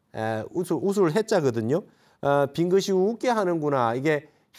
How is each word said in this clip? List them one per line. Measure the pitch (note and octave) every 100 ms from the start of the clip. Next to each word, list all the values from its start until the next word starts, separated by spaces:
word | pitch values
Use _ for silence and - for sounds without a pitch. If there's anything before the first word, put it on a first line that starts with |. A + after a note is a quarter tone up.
| _
에, | - A2 A2 -
웃을, | E3+ F3+ D#3+
웃을 | G3 G3+ E3+ F#3+
해자거든요. | A3 G3 C#3 A#2 A2+ D#3+ G#3+ _ _ _
어, | C#3 C#3+ C#3
빈것이 | C#3 F3 F#3+ F#3
웃게 | F#3 G3 A#3 B3
하는구나. | A3 F#3 E3 D3 C3+ A#2 B2
이게 | D3+ D3 - _ _